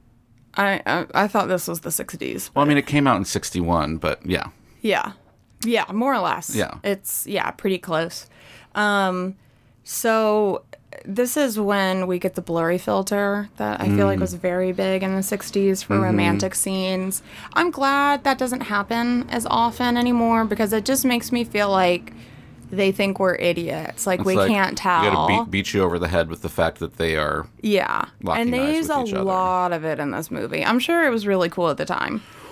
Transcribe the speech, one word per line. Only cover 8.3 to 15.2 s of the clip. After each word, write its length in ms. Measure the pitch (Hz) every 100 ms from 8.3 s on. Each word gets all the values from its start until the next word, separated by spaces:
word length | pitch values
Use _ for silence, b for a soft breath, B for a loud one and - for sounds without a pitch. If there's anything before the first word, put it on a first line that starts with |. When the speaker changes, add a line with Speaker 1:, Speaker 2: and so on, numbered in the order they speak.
| B B B B 202
Speaker 1:
Um, 600 | 208 202 190 185 185 190 b b b b
so 800 | - - 233 220 220 214 202 - - - - - -
this 320 | 196 247 302
is 200 | 277 214
when 460 | 202 202 190 185 185
we 140 | 180
get 160 | 185 185
the 60 |
blurry 360 | 175 170 165 180
filter 720 | 214 202 196 202 202 202 202 -
that 220 | 214 -
I 60 | 202
feel 180 | 202 196
like 120 | 196
Speaker 2:
Mm. 20 |
Speaker 1:
was 120 | 185 180
very 360 | 180 180 185
big 280 | 185 190 190
in 120 | 190
the 80 | 190